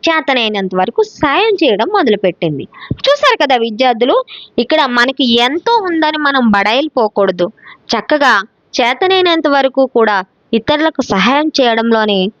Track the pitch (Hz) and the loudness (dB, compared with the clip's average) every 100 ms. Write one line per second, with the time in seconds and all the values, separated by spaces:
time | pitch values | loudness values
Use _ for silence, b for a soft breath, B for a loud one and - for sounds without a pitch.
0 | - 320 302 262 220 208 190 185 185 240 | 0 -2 0 -2 -2 -2 -4 -2 -2 0
1 | 427 - 294 294 440 403 302 214 339 415 | -4 -2 -2 0 0 0 0 0 0 0
2 | 294 202 196 170 170 143 - B B - | 0 0 -2 -2 -4 -4 -10 B B -4
3 | - 571 587 466 285 254 233 214 254 233 | 0 2 2 0 0 0 0 0 0 2
4 | 247 440 508 B B - 220 311 277 240 | 0 0 -2 B B -4 -2 0 0 2
5 | 240 269 262 233 240 302 392 466 381 330 | 0 0 0 2 0 -2 0 0 0 0
6 | 311 311 294 277 233 208 196 233 302 - | 0 0 0 2 2 2 2 0 -2 -2
7 | 220 - 196 180 175 - B B _ 233 | -2 0 0 0 -4 -6 B B _ -6
8 | 233 302 269 214 196 _ _ - 240 262 | -2 0 2 2 -2 _ _ -4 -2 0
9 | 381 381 359 330 311 277 269 262 262 247 | 0 2 2 0 0 2 0 0 0 2
10 | 220 202 185 _ _ 226 220 302 320 - | 2 0 -4 _ _ -4 0 0 0 -2
11 | 247 196 190 277 311 - 247 226 226 226 | -2 0 0 0 -2 0 0 0 0 0
12 | 214 202 185 - | 2 0 -2 -4